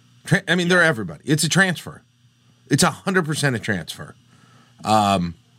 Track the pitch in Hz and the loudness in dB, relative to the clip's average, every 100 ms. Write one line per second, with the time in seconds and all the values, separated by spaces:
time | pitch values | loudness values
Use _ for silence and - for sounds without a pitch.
0 | _ _ - 190 - 175 175 180 165 117 | _ _ -2 -2 2 0 2 4 4 0
1 | 95 73 - 151 165 175 190 165 - - | -6 -10 -2 -2 0 0 0 -2 -10 -18
2 | _ _ _ _ _ _ _ 143 175 - | _ _ _ _ _ _ _ 2 2 0
3 | - 190 156 147 143 117 - 95 80 - | -2 -2 -2 -2 -2 -2 -4 -6 -6 -14
4 | 80 - _ _ _ _ _ _ - 107 | -16 -20 _ _ _ _ _ _ 0 2
5 | 104 98 87 82 _ | 4 2 -2 -8 _